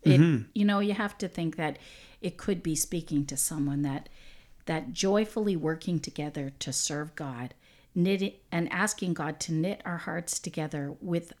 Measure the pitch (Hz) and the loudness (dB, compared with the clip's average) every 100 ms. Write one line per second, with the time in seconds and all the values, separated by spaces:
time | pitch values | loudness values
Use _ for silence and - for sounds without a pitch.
0 | 156 135 170 131 107 214 208 202 208 202 | 8 8 8 4 -2 2 4 4 2 0
1 | 208 - 185 - 165 160 156 - - - | -2 -4 -6 -4 -4 -2 -4 -4 -14 -20
2 | - - 180 - - 175 165 151 - 175 | -20 -8 -6 -4 -2 0 0 0 0 -2
3 | 160 147 139 135 - 156 143 143 143 139 | 0 0 0 -2 -2 0 0 0 0 -2
4 | - - - - - - - 160 247 - | -8 -18 -20 -20 -20 -12 -4 -4 -2 0
5 | 190 202 214 226 208 175 160 160 - 165 | 4 4 2 0 0 2 0 0 0 -2
6 | - - 151 147 139 - - - - 147 | -2 -6 -6 -4 -6 -6 -4 -2 -2 -2
7 | 156 - 143 120 123 - - - - 180 | -6 -8 -10 -8 -10 -12 -20 -20 -4 2
8 | 180 196 196 - - 170 170 175 208 - | 4 4 0 -4 -4 -2 0 0 0 0
9 | 185 165 156 151 - 160 180 202 185 175 | -2 -2 -2 -4 -2 0 0 -2 -4 -6
10 | - 175 170 - 175 - 156 151 143 - | -4 -6 -4 -6 -4 -4 -4 -4 -6 -6
11 | 185 170 170 - | -2 -2 -2 -14